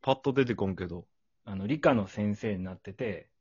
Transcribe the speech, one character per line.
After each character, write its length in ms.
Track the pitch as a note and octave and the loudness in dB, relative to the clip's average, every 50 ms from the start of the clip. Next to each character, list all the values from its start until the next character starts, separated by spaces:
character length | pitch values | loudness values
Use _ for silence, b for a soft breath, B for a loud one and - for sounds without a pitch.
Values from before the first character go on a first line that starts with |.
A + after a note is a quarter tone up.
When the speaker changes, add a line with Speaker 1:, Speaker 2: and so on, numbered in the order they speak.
Speaker 1:
パ 100 | - C3+ | 4 2
ッ 100 | C3 - | 2 2
と 120 | - C#3+ B2+ | 2 2 4
出 120 | C#3 C3 | 4 4
て 80 | A#2 A2 | 4 2
こ 120 | - G2+ | 0 0
ん 80 | F#2+ F#2+ | 0 0
け 100 | E2+ F#2+ | -2 -6
ど。 200 | F2 F2 F2+ - _ _ _ _ _ _ _ _ | -8 -8 -10 -12 _ _ _ _ _ _ _ _
Speaker 2:
あ 100 | A#2 G2+ | -10 -8
の、 120 | F#2+ G2 | -6 -2
理 140 | G#2+ C#3+ D#3 | -2 -2 4
科 120 | - D#3+ C3+ | 4 4 4
の 140 | A2+ G2+ | 4 2
先 280 | F#2 - A2 G#2+ G#2 G#2 | -2 -4 -2 -2 -2 -2
生 200 | - - A2+ G2+ | -2 -2 -4 -4
に 80 | F#2 F#2 | -4 -4
な 100 | F#2 F#2 | -8 -10
っ 40 | |
て 160 | F2+ _ G2+ F#2+ | -12 _ -16 -10
て 360 | - B2+ A2+ F#2+ E2 - _ _ _ | -6 -6 -6 -6 -8 -10 _ _ _